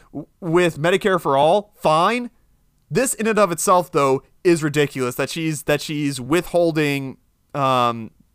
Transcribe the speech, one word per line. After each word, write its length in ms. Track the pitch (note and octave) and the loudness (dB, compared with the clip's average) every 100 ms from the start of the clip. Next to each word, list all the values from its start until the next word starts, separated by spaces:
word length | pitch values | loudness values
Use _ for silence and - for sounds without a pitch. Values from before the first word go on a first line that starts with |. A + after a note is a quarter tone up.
| _ | _
w-, 140 | - - _ | -16 -16 _
with 380 | F3 E3+ F3 C#3 | 0 2 2 2
Medicare 420 | D#3+ F#3+ G#3 F#3 | 0 2 2 0
for 160 | D#3+ C#3 | 2 2
All, 340 | D3+ G3+ G3+ _ | 4 2 0 _
fine. 540 | D#3+ D#3 F#3 A#3+ A#3+ - _ _ _ _ _ | 0 2 2 -2 -6 -14 _ _ _ _ _
This 240 | D#3 C4+ | -2 -2
in 120 | - A3+ | -2 -2
and 120 | G#3+ | 2
of 120 | G3+ | 2
itself, 400 | E3+ - F3+ E3+ | 0 2 2 2
though, 320 | D3+ C#3 C3 - _ | 0 2 0 -4 _
is 180 | F3+ E3+ | 2 2
ridiculous 520 | D3+ D3 C#3+ C3+ B2 | 2 0 0 -2 -4
that 160 | B2 C3+ | -4 -6
she's, 320 | E3 D#3+ D3+ | -4 -4 -4
that 180 | - D3 | -2 -2
she's 400 | - D3 C#3+ B2+ | -2 -6 -4 -6
withholding, 960 | B2+ E3 F3 F3 E3+ D#3 D3+ C#3 C3+ - _ _ _ | -2 -2 0 0 0 0 -2 -2 -6 -14 _ _ _
um, 560 | D3 C3+ B2+ A#2+ A#2 A2 - _ | -4 0 2 0 -2 -8 -16 _